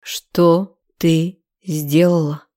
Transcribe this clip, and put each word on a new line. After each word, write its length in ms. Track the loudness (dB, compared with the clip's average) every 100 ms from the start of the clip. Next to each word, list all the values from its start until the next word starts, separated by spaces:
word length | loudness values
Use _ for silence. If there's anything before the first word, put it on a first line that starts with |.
Что 760 | -14 -16 _ 2 2 2 -2 _ _ _
ты 440 | 0 0 -2 -8 _ _
сделала? 800 | -10 -8 -2 2 2 2 -2 -6 _